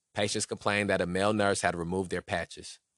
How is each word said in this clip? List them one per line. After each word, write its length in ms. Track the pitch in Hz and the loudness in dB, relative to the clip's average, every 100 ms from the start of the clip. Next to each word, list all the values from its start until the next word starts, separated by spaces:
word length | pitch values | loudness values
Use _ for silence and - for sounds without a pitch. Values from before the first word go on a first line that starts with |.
| _ | _
patients 320 | - 104 110 | -2 -2 0
complained 460 | - 104 110 101 101 | -4 -4 0 2 2
that 100 | 95 | 2
a 60 | 87 | 2
male 260 | 92 101 | 2 2
nurse 300 | 107 101 95 | 4 2 4
had 120 | - | 2
removed 360 | 85 85 92 92 | 0 -2 -2 -2
their 100 | 107 | -4
patches. 580 | - 95 82 - - - _ | -4 -4 -4 -10 -16 -18 _